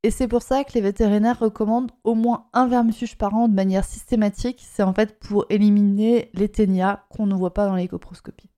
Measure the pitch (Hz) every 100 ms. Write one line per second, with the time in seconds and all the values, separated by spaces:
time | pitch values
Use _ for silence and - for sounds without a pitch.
0 | 226 - 247 233 - 262 277 240 196 196
1 | 214 208 220 247 220 214 214 233 247 _
2 | - 226 240 233 _ 240 254 247 233 220
3 | 233 - 202 220 233 196 190 190 - -
4 | - 233 208 202 247 254 - - 190 190
5 | 214 _ - 202 - 208 208 208 202 196
6 | 220 233 - - 208 - 202 185 190 202
7 | _ - 208 190 180 190 202 185 180 175
8 | - 175 - - _